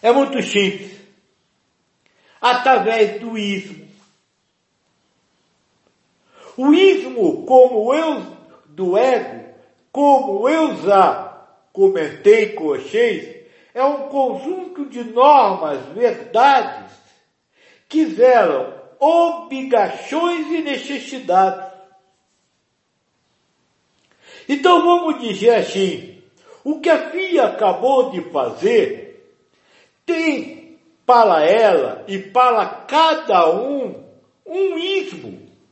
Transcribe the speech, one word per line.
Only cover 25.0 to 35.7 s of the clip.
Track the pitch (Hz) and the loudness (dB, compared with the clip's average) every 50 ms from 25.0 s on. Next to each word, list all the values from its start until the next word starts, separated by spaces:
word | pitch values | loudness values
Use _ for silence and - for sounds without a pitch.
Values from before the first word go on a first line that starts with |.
| 349 320 294 269 | 2 -2 -6 -6
dizer | 240 233 196 190 202 233 233 | -6 -10 -8 0 2 2 2
assim: | 214 - - - 196 190 185 160 - - - - - _ _ _ _ _ - - - _ | 2 0 -2 -4 -2 -2 -2 -4 -8 -12 -18 -20 -20 _ _ _ _ _ -20 -20 -14 _
o | 285 311 285 | -8 -8 -4
que | - 349 | 2 2
a | 320 - - - | 2 2 0 -6
Fia | 330 359 381 370 349 311 247 | -8 -8 -6 -2 0 0 0
acabou | 202 - 220 220 190 180 - - 262 269 262 247 - | 0 0 0 0 0 0 0 0 0 2 2 0 0
de | 175 180 160 - | -2 -10 -10 -6
fazer | - 147 131 120 - - 160 208 240 220 160 - - - - - - - _ _ _ _ _ _ _ _ _ _ _ _ _ _ _ _ _ | -6 -4 -4 -4 -6 -4 -2 0 2 2 0 0 -6 -12 -14 -20 -20 -20 _ _ _ _ _ _ _ _ _ _ _ _ _ _ _ _ _
tem | - 349 320 330 320 285 247 - - - - - - - _ _ _ _ _ _ | -6 -4 -2 0 -2 -2 -4 -6 -12 -16 -20 -20 -20 -20 _ _ _ _ _ _
para | - 247 240 226 208 175 160 151 | 2 4 6 6 4 4 4 4
ela | 160 196 226 226 208 180 156 131 117 - - - - | 4 4 4 4 4 4 2 0 -2 -6 -12 -12 -10
e | 196 190 | -10 -10
para | 190 - - 247 247 254 233 220 190 | -10 -4 0 2 2 2 2 0 -2
cada | - - - - - 262 302 320 320 311 311 - - 208 180 170 160 | -4 -6 -16 -12 -2 0 2 2 2 2 -2 -2 0 2 2 4 2
um | 170 196 240 269 285 277 254 190 - - - - _ _ _ _ _ _ _ | 2 -2 -4 -6 -6 -6 -8 -8 -12 -16 -20 -20 _ _ _ _ _ _ _
um | - 320 370 392 381 339 320 | -10 -6 -4 -4 -2 -4 -6
ismo. | 339 381 392 381 - - - 160 127 107 92 - - - _ _ _ _ | -6 -4 -4 -4 -4 -6 -14 -16 -16 -18 -18 -18 -20 -20 _ _ _ _